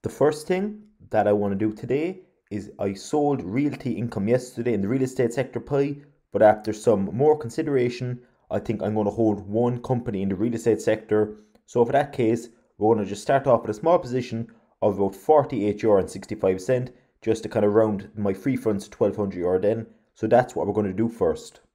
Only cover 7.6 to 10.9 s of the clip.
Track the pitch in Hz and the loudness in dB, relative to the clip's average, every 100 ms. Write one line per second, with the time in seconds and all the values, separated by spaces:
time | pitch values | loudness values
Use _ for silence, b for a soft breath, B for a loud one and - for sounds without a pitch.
7.6 | 151 139 120 - 123 123 b b b 104 | 0 0 0 -4 -8 -8 b b b -6
8.6 | - 107 101 107 101 113 110 101 98 107 | -4 -4 -2 0 -2 2 2 0 -2 0
9.6 | 120 123 120 127 117 101 98 92 117 113 | 0 -2 -4 -4 -2 -4 -2 0 -2 0
10.6 | 117 107 - | 0 2 2